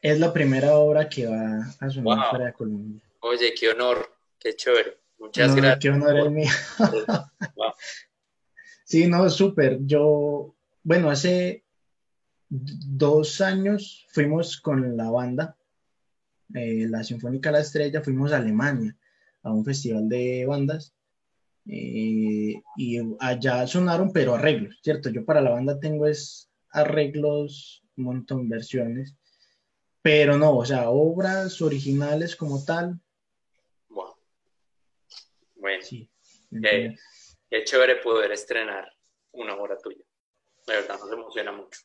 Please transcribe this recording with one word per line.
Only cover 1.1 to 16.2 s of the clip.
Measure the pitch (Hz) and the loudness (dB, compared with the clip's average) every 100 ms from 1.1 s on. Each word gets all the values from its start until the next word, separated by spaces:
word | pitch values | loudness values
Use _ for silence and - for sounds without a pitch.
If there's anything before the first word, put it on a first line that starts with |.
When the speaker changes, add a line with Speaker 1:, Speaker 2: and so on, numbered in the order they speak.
| 139 117 | -2 -4
Speaker 1:
va | 110 110 110 117 - | -2 -4 -4 -6 -8
a | 139 | -6
sonar | 135 113 113 | -2 0 0
Speaker 2:
Wow. | 117 | 0
Speaker 1:
fuera | 120 123 | -2 -4
de | |
Colombia. | - 110 104 107 107 _ _ | -6 -8 -6 -10 -14 _ _
Speaker 2:
Oye, | 117 120 120 | -4 0 0
qué | 113 113 | 2 0
honor, | 113 123 120 - _ _ _ | 2 0 0 -2 _ _ _
qué | 117 107 | -6 -4
chévere. | - 120 107 - _ _ | 2 2 2 -6 _ _
Muchas | - - 123 | -12 2 4
Speaker 1:
No, | 135 | 6
Speaker 2:
gracias | 135 131 | 4 4
Speaker 1:
qué | 143 | 2
honor | 139 147 | 2 4
Speaker 2:
por | 147 147 | 4 2
Speaker 1:
el | |
mío. | 151 151 - - - | 0 0 -2 -4 0
<laughs> | 214 220 - 226 - _ - - | 0 0 -2 -4 -4 _ -12 -6
Speaker 2:
Wow. | 110 - - - - _ _ _ _ _ - - | -6 -6 -16 -18 -20 _ _ _ _ _ -20 -20
Speaker 1:
Sí, | - 160 175 | 0 4 4
no, | 175 185 | 6 4
súper. | - 196 - 135 127 135 | 4 2 4 2 2 2
Yo, | 147 147 147 147 147 - _ _ _ | 4 6 4 2 -4 -8 _ _ _
bueno, | 160 175 165 | 2 2 4
hace | 143 180 180 180 190 _ _ _ _ _ _ _ _ _ | 2 2 2 0 -6 _ _ _ _ _ _ _ _ _
dos | 135 135 - 139 135 147 151 151 - | -10 -8 -10 -8 0 4 4 2 0
años | 190 190 196 208 202 - _ | 0 2 0 -2 -4 -18 _
fuimos | - 147 156 170 - | 0 2 2 -2 -6
con | - 135 127 117 | -2 -2 -2 -2
la | 113 | -2
banda, | 120 123 127 160 - _ _ _ _ _ _ | -2 -2 -4 -6 -8 _ _ _ _ _ _